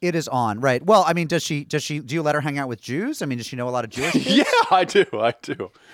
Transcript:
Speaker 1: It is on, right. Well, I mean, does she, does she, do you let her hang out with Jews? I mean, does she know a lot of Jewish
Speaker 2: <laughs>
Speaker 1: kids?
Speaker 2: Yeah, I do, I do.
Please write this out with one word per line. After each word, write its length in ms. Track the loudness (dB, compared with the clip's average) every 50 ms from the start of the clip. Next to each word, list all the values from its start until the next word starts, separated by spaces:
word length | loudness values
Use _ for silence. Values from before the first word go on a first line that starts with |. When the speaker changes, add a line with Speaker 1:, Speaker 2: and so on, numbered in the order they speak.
Speaker 1:
It 140 | -4 -2 -2
is 120 | -2 -4 -2
on, 320 | -2 0 0 0 0 0
right. 220 | 0 0 0 2 4
Well, 200 | 4 6 6 6
I 80 | 4 2
mean, 140 | 0 0 0
does 160 | -2 -2 -2
she, 220 | -2 -4 -6 -4
does 180 | -4 -4 -4 -4
she, 160 | -4 -6 -8
do 160 | -6 -4 -4
you 80 | -2 0
let 120 | 0 0
her 60 | 0
hang 160 | -2 -2 -4 -4
out 100 | -4 -6
with 140 | -6 -8
Jews? 400 | -8 -6 -4 -4 -4 -4 -6 -6
I 40 | -6
mean, 120 | -4 -4 -6
does 100 | -6 -8
she 100 | -8 -6
know 100 | -6 -4
a 40 |
lot 120 | -4 -4 -4
of 80 | -6
Jewish 200 | -6 -4 -4 0
Speaker 2:
<laughs> 20 | 0
Speaker 1:
kids? 140 | 0 0 4
Speaker 2:
Yeah, 160 | 4 4 4 4 4 2 4 4
I 140 | 4 2 2
do, 200 | 4 4 4 2 4 0
I 200 | 0 0 0 0 -2
do. 300 | -8 -10 -8 -8 -8 -12 -14 _ _ -20